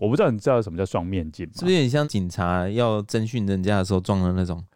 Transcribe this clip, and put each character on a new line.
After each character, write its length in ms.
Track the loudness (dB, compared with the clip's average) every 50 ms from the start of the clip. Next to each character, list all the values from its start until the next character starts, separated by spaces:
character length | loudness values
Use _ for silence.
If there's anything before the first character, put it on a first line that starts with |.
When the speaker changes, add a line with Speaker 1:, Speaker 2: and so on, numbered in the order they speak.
Speaker 1:
我 80 | 0 0
不 60 | 2
知 80 | 4 2
道 80 | 2
你 80 | 2 0
知 100 | 0 2
道 100 | 2 2
什 120 | 0 -2
么 40 | -2
叫 80 | -4 -4
双 220 | -2 -2 -2 -2
面 260 | -2 -2 -4 -4 -6
镜 140 | -8 -10 -12
吗？ 60 | -12 -10
Speaker 2:
是 80 | -4
不 60 | 0 2
是 60 | 2
有 80 | 4
点 60 | 2 2
像 200 | 2 0 0 0
警 200 | 0 -2 -2 -2
察 400 | -2 -2 0 0 0 0 0 0
要 320 | 0 0 2 2 0 0 -2
侦 240 | -2 -2 -2 -2 -2
讯 180 | -2 -2 -2
人 160 | 0 0 0
家 160 | 2 2 2 2
的 80 | 2
时 80 | 2 0
候 60 | 0
装 240 | 2 0 0 2 2
的 100 | 2 2
那 100 | 0 0
种？ 160 | -2 -4 -6 -10 -14 _